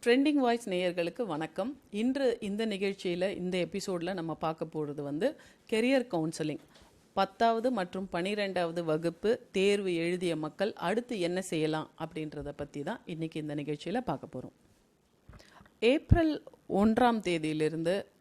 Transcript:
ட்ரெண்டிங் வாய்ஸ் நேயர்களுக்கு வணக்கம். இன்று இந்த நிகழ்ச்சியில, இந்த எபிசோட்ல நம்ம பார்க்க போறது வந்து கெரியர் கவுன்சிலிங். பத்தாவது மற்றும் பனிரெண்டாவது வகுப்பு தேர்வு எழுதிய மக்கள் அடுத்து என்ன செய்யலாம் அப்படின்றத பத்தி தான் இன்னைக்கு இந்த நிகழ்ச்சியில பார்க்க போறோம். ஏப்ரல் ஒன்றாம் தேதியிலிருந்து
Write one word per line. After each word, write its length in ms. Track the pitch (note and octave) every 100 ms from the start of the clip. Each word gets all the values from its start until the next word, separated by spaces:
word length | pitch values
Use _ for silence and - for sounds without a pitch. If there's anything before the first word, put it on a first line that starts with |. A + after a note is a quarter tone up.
| -
ட்ரெண்டிங் 200 | B3 C#4
வாய்ஸ் 360 | D4 B3+ A#3 A#3
நேயர்களுக்கு 580 | F3+ F3+ F3 E3+ E3+ A#3
வணக்கம். 520 | D3+ D#3+ - G#3 C#4+ _
இன்று 460 | G3+ A#3 C4+ C4 -
இந்த 260 | G#3 G3+ A3
நிகழ்ச்சியில, 720 | G3 G3 G3 F#3 F3 F#3 -
இந்த 220 | F3+ F3+
எபிசோட்ல 540 | E3+ G3+ F#3+ F3+ E3
நம்ம 220 | F#3+ E3
பார்க்க 300 | D3+ D#3+ D#3+
போறது 380 | D#3+ D#3 D3+ D3
வந்து 340 | C#3+ C#3+ A3+ - - - _
கெரியர் 360 | A3 A#3+ C4+ B3+
கவுன்சிலிங். 520 | F3 D#3+ - D#3 C#3+ - - - _ _
பத்தாவது 580 | - F#3+ - A3+ A3+ A#3
மற்றும் 380 | A#3+ F3+ F#3+ F#3+
பனிரெண்டாவது 760 | F3 F3+ G#3 G3+ F#3 E3+ E3+
வகுப்பு 560 | E3+ D#3 E3 E3 G#3 B3 -
தேர்வு 440 | G3 F#3+ G3+ F#3+
எழுதிய 420 | E3+ E3 F3+ F3+ D#3
மக்கள் 360 | D3+ - G3
அடுத்து 480 | - E3+ G#3+ A#3+ A3+
என்ன 200 | E3+ F3+
செய்யலாம் 500 | F#3+ E3 D#3 D#3 D3+ -
அப்படின்றத 500 | D#3+ E3 D3+ D3 C#3+ C#3+
பத்தி 260 | C#3+ C#3+
தான் 180 | C#3+ A#3 -
இன்னைக்கு 340 | D#3+ D#3+ D#3+
இந்த 140 | D3+
நிகழ்ச்சியில 460 | D3 D3 D3 - G#3+
பார்க்க 380 | B3 D3 A2 B2+
போறோம். 140 | G#2+ _ _ _ _ _ _ _ _ - - - - _
ஏப்ரல் 600 | A3 C#4+ - E4+ D#4+ F#3+ - - _
ஒன்றாம் 460 | F#3 G#3+ A3 B3 A3+
தேதியிலிருந்து 840 | F#3+ E3+ D#3 D#3 D3+ D#3+ E3 G3 - _